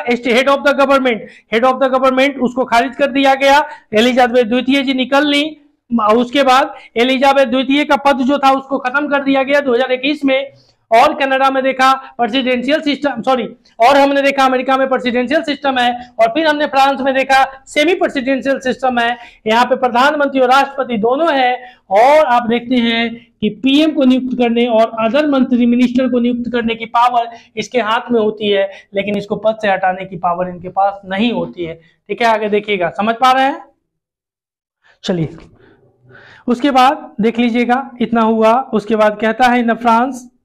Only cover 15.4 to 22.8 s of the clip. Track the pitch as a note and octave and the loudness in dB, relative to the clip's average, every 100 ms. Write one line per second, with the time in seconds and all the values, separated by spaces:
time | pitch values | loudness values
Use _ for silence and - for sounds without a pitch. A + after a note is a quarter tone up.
15.4 | D#4+ C#4 C#4 B3+ A#3+ A#3+ - - A3+ D4+ | -2 -4 -4 -2 -2 -4 -8 0 0 2
16.4 | D#4+ D4 D4 C#4 C4+ C#4 C4+ C4 C4 C4+ | 0 0 0 2 0 0 -2 -2 2 2
17.4 | C4+ - - D4 D4+ F#4 E4 C#4 B3+ C4 | 0 -4 -8 -2 0 0 -2 -2 -2 -2
18.4 | B3+ C4 B3+ - C4 A#3+ A#3 A#3+ - - | -2 -4 -2 -2 -2 -2 -2 -4 -12 -10
19.4 | A3 A3+ B3 B3+ B3 A#3 C#4 D4+ C#4 C4+ | -2 0 2 0 0 2 2 2 0 0
20.4 | B3 C4+ C4+ - B3+ A3+ A3+ C#4 E4 C#4 | 4 4 2 -2 -4 -2 0 0 0 0
21.4 | B3 B3 - - - G3 B3+ D#4 C#4+ A#3+ | 0 -2 -8 -18 -2 4 6 6 4 2
22.4 | A3 A#3+ A#3+ B3 | 0 -4 0 -2